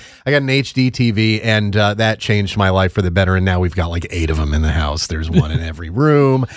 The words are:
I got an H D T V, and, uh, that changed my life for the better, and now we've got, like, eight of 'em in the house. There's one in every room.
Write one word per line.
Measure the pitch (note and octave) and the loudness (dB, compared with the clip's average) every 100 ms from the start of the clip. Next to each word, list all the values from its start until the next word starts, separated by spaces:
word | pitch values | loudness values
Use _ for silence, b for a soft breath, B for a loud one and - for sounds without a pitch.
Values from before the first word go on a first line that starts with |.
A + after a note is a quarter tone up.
| B B C3+ | B B -2
I | |
got | C#3+ | 0
an | C3+ | 2
H | C3+ C3 | 0 0
D | C3 B2+ | 0 0
T | A#2+ A#2+ | 2 0
V, | G#2 A2 G#2+ | 2 2 0
and, | A2+ A2 G2+ G2+ | 0 0 2 2
uh, | G#2 | 2
that | G#2 A2 G#2+ | 2 0 -2
changed | - G#2 G2 G#2 | -2 0 0 0
my | G2 | 0
life | F#2 F#2+ | 2 0
for | G#2+ | 0
the | F#2 | 0
better, | F2 F#2 F#2 | 2 2 2
and | F#2 | 2
now | F2+ | 0
we've | F2+ F#2 | 0 -2
got, | F2 | -4
like, | F2 - | -4 -6
eight | D#2+ D#2+ | -4 -2
of | D#2 | 0
'em | D2+ D2+ | 0 0
in | |
the | D#2 | 0
house. | D#2+ D2 D2+ - | 0 -2 -4 -6
There's | D#2 D#2+ | -6 -2
one | E2 D#2 | 0 2
in | D#2+ | 0
every | E2 D#2 D#2+ | -6 -10 -8
room. | F#2 D3+ D3 C#3 C3 B2+ | 0 4 4 4 2 -2